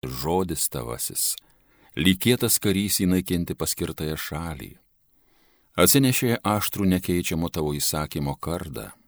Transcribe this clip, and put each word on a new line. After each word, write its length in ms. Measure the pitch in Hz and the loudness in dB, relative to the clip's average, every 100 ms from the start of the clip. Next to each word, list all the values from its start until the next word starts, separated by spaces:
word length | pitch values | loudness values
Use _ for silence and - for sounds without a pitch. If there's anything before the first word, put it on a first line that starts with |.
| 65 | -8
žodis 600 | 64 71 90 92 80 - | -4 0 2 0 -2 -2
tavasis, 640 | 71 58 60 - - - - _ _ _ _ _ - | -4 -6 -6 -6 -2 -2 -4 _ _ _ _ _ 2
lyg 220 | 87 92 | 4 4
kietas 320 | 117 120 117 - | 4 2 2 2
karys 380 | 107 98 101 - | 2 2 0 0
įnaikinti 540 | 95 92 90 90 85 85 | 2 2 2 -2 -2 -4
paskirtąją 560 | 78 - 85 76 78 78 | -4 -4 -4 -4 -4 -4
šalį. 540 | - 76 85 71 - - _ _ _ _ _ _ _ _ _ - | -6 -6 -8 -8 -14 -18 _ _ _ _ _ _ _ _ _ 4
Atsinešė 640 | 90 143 135 123 123 117 101 | 6 6 4 2 0 0 2
aštrų 400 | 104 - - 98 | 0 -2 0 2
nekeičiamo 560 | 92 - 87 85 82 85 | 2 2 -2 0 -2 -2
tavo 220 | - 76 73 | -2 -2 -2
įsakymo 600 | - 78 76 82 69 71 | -2 -2 -4 -4 -4 -4
kardą 540 | - 85 87 65 98 - | -4 -6 -6 -10 -12 -16